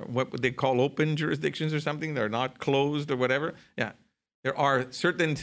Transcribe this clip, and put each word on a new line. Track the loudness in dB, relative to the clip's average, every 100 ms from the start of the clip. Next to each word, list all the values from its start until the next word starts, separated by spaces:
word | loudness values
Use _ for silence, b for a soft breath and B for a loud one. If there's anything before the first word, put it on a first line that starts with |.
| -4
what | -2 -2 -2
they | -2
call | 0 2 4
open | 2 2 0 2
jurisdictions | -2 0 -2 -2 -2
or | -2
something. | -4 -6 -4
They're | -2 0
not | 0 -2 -4
closed | 0 2 2 0 -2
or | 0
whatever. | 2 0 -2 -8 B B
Yeah. | -6 -6 _ _ _ _
There | -4 2
are | 2 2 0
certain, | 0 0 2 0 0